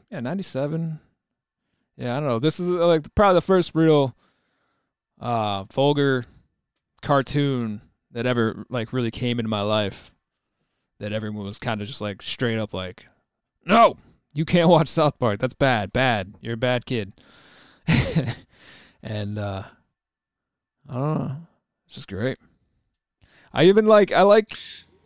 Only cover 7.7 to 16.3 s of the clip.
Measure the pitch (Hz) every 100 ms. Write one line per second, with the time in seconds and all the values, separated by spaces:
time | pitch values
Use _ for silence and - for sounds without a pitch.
7.7 | 104 - _ _ 117 123 120 113 - -
8.7 | 123 107 131 117 - 123 120 110 107 104
9.7 | 107 101 - - _ _ _ _ _ _
10.7 | _ _ - 107 107 107 107 98 104 123
11.7 | 107 104 - 104 95 - - 117 113 107
12.7 | 95 92 - - _ _ _ _ _ 165
13.7 | 233 208 - _ _ _ 151 165 180 165
14.7 | 160 156 165 151 - 117 101 131 - 135
15.7 | 113 98 127 131 107 95